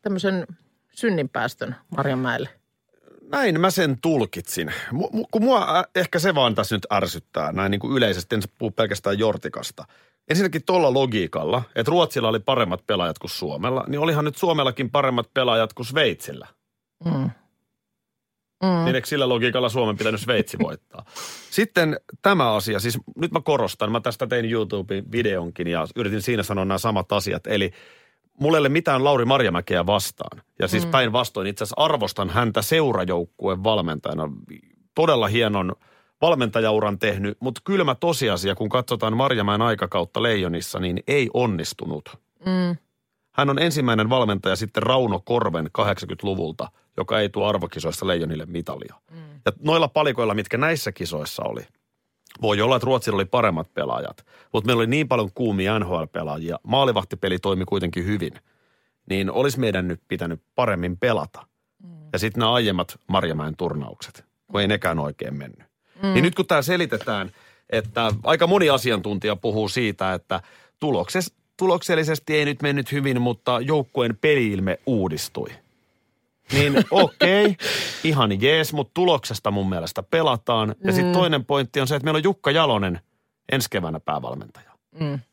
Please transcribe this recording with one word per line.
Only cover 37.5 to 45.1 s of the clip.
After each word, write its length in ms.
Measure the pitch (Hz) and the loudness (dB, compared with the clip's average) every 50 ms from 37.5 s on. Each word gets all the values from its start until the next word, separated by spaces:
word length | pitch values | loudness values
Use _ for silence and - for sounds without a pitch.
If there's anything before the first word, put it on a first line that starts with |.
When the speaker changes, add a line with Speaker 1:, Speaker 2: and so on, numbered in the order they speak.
| 117 - _ | -6 -6 _
Speaker 2:
kylmä 300 | - 196 190 175 139 123 | -2 0 2 2 0 0
tosiasia, 600 | - - 170 160 123 135 107 95 87 87 98 92 | 0 0 -2 0 0 0 0 0 0 0 -2 -2
kun 140 | - 107 104 | -2 -4 -2
katsotaan 480 | - 127 120 - 123 107 113 110 107 | 0 -2 0 -2 -4 -2 -2 -2 0
Marjamäen 460 | 120 135 139 127 110 101 101 101 104 | 0 2 2 2 0 0 0 0 2
aikakautta 600 | 113 117 110 98 98 92 - 92 85 - - - | 2 0 0 0 -4 -2 -2 -2 -4 -2 -2 -2
Leijonissa, 560 | 113 120 110 101 92 87 85 82 - - - - | 0 2 2 0 0 -2 -2 -4 -6 -6 -6 -4
niin 220 | 92 87 87 - - - | -4 -2 -4 -4 -2 0
ei 220 | 143 143 123 - - | 0 0 0 0 0
onnistunut. 720 | 123 123 113 98 82 78 - - - - 80 71 73 - - - - _ _ _ _ - | 0 0 0 -2 -4 -6 -8 -8 -10 -10 -8 -8 -10 -12 -16 -20 -20 _ _ _ _ -4
Speaker 1:
Mm. 300 | 190 185 185 180 175 175 - _ _ _ _ _ _ _ _ _ _ _ | -2 0 0 0 -2 -2 -6 _ _ _ _ _ _ _ _ _ _ _
Speaker 2:
Hän 160 | - 143 143 | 0 0 2
on 80 | 139 139 | 2 2
ensimmäinen 520 | 165 170 156 151 135 120 113 110 107 113 | 0 0 0 0 2 2 2 2 2 2
valmentaja 460 | 131 131 120 107 101 95 - 95 95 | 2 2 2 2 0 -2 0 -2 -2
sitten 260 | 92 113 95 _ - | -2 -4 -4 _ -2
Rauno 380 | - 123 127 131 127 110 | 0 2 2 2 2 2